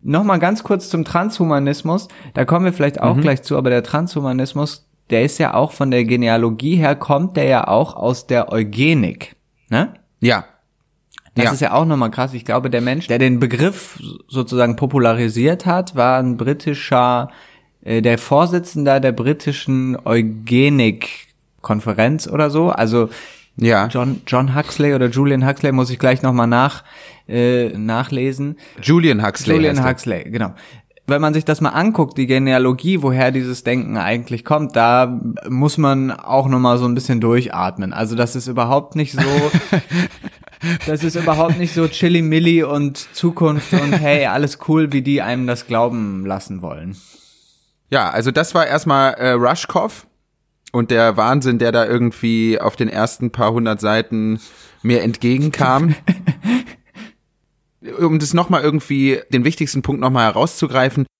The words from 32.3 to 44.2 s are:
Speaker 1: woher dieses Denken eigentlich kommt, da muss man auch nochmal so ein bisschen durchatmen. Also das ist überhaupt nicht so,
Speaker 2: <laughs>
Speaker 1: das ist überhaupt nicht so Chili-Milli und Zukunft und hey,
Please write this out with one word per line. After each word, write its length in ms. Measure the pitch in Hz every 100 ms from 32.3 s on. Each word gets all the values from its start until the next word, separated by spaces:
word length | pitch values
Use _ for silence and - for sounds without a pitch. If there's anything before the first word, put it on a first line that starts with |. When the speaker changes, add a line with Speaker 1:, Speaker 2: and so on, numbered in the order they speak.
| 131 135 131 127 127 165 185
Speaker 1:
woher 300 | 139 127 131
dieses 340 | 131 127 123
Denken 320 | - 127 107 107
eigentlich 480 | 90 117 117 120
kommt, 320 | - 151 147 120
da 420 | 117 123 127 123 117 - -
muss 300 | 127 147 151
man 320 | 143 135 135
auch 380 | - - 135 135
nochmal 280 | 127 127 120
so 80 |
ein 100 | 123
bisschen 280 | 120 127 120
durchatmen. 720 | 113 120 120 - 92 - 95
Also 200 | - 110
das 220 | 113 120 127
ist 100 | 123
überhaupt 480 | 123 120 139 143
nicht 180 | 156 147
so, 80 | -
Speaker 2:
<laughs> 600 | 135 143 147 165 - 180 - 175 180 - - - - - 170 170 -
Speaker 1:
das 160 | 151
ist 140 | 160 170
überhaupt 400 | 165 156 165 165
nicht 140 | 170
so 160 | 170 160
Chili-Milli 760 | - 175 175 156 160 170 165
und 360 | 147 143 143 139 -
Zukunft 580 | - 170 165 165 151 -
und 180 | 185 143
hey, 340 | 190 151 147